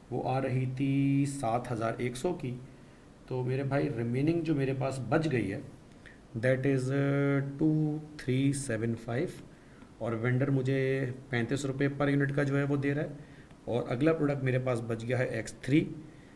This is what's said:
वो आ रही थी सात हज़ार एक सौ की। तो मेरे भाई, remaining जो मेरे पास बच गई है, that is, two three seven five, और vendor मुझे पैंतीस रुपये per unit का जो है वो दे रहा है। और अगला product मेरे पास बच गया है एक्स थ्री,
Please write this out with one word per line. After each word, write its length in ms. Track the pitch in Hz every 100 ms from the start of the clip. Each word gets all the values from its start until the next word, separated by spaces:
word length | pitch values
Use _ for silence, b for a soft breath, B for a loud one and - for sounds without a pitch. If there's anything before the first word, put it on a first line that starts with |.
| -
वो 100 | 120
आ 180 | - 131
रही 280 | 131 127 131 127
थी 460 | 139 139 139 139 143
सात 440 | - 113 123 -
हज़ार 280 | 110 113 113
एक 140 | 123 123
सौ 180 | 180
की। 280 | 175 127 127 - B B B B - -
तो 140 | 127
मेरे 200 | 127 131
भाई, 260 | 135 139 147
remaining 540 | 117 120 123 156 170
जो 120 | 160 143
मेरे 180 | 127
पास 320 | 131 131 131 -
बच 180 | 160 156
गई 200 | 123 95
है, 160 | 107 - - - B B B - 117
that 280 | 127 131 139
is, 160 | 135 127 139 139 139 139 139 139 139
two 420 | 156 156 151 151 - -
three 340 | - 127 139
seven 420 | 139 - 110 117 113
five, 360 | - 120 180 - - B B B B -
और 140 | 113 113
vendor 340 | 123 127 143
मुझे 640 | 135 127 135 135 135 127 - -
पैंतीस 340 | 120 117 139 139
रुपये 240 | 131 143
per 200 | 143 143 143
unit 180 | 143 139
का 80 |
जो 140 | 139 139
है 60 |
वो 140 | 143 143
दे 160 | 139
रहा 100 | 143
है। 140 | 170 - B B B - -
और 200 | 117 -
अगला 240 | 127 156
product 300 | 160 143 135
मेरे 160 | 131 127
पास 200 | 127 117
बच 240 | 113 113
गया 140 | 117 127
है 220 | 127 113
एक्स 160 | 107 -
थ्री, 320 | - 156 196 - B B B